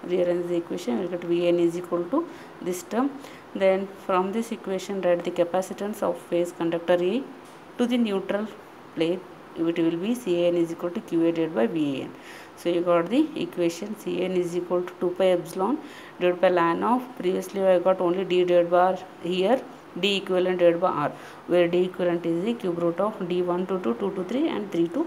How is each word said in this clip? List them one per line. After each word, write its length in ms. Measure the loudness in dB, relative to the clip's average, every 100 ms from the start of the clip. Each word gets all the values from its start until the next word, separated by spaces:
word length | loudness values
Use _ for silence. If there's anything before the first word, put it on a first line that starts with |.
rearrange 420 | -2 0 0 0 -2
the 80 | -4
equation, 420 | -4 -6 -4 -2
we'll 100 | -4
get 160 | -6
V 240 | -2 2 2
N 100 | 4
is 180 | 2 0
equal 280 | -4 -4
to 220 | 0 -2 -2 -12 -18 -8
this 220 | -6 -6
term. 260 | -4 -2 -2 -4 -16 -18 -12
Then 320 | 2 2 2 -2 -8 0
from 260 | 0 2
this 180 | -2 -4
equation, 520 | -8 -6 -6 -4 -2
write 220 | 2 2
the 60 | 0
capacitance 720 | -2 0 0 -4 -6 -8 -2
of 140 | -2 -2
phase 340 | -2 -2 -2
conductor 420 | -2 -2 -2 2
A 280 | 2 2 -2 -6 -14 -20 -20 -18 -4
to 80 | 0
the 120 | 2
neutral 480 | 2 0 -2 -4 -4 -10 -20 -20 -12
plate 260 | -2 0 0 -6 -20 -14 -2
it 220 | -2 2
will 180 | 0 0
be 180 | -2
C 300 | -4 0 2
A 40 | 2
N 80 | 2
is 160 | 0
equal 180 | -2 -6
to 100 | -6
Q 260 | -2 2 2
A 60 |
divided 220 | 2 -2
by 120 | 0 0
V 340 | 0 -2 -4
A 40 |
N. 100 | -8 -14 -18 -18 -20 -6
So 120 | -2
you 120 | 0
got 280 | 4 2 4
the 180 | 2 2 -2
equation 640 | -6 0 -2 -2 -10 -8
C 240 | -6 -4
A 20 | -2
N 60 |
is 240 | 0 -2 -4
equal 260 | -2 -2
to 100 | -2 -2
two 100 | -4 2
pi 80 | 4
epsilon 520 | 4 0 -4 -2 -2 -6 -18 -18 0
divided 200 | 0 4
by 100 | 4
ln 320 | 4 2 2
of, 340 | 2 2 0 -4
previously 460 | -2 -2 -4 0
I 160 | 4 6
got 220 | 4 2
only 240 | 2 0
D 200 | 2 2
divided 260 | 6 4 6
by 80 | 6
R 200 | 4 2 -8 -10
here, 400 | -4 0 2 2 0 -18 -14 -2
D 180 | 0 0
equivalent 400 | 0 0 2 6
divided 220 | 4 6
by 80 | 0
R, 240 | 0 -2 -4 -16 -16 2
where 220 | 4 4
D 160 | 4
equivalent 400 | 0 0 0 0 0
is 180 | -2
the 100 | -2
cube 240 | -2 -4 0
root 220 | -2 0
of 280 | -2 -2 -2
D 140 | -2
one 240 | 0 -2 -2
to 140 | -2
two, 140 | -2
two 200 | -2 -4
to 100 | -4
three, 240 | -4 -2 -2
and 220 | -2 -4
three 180 | 0 0
to 140 | 0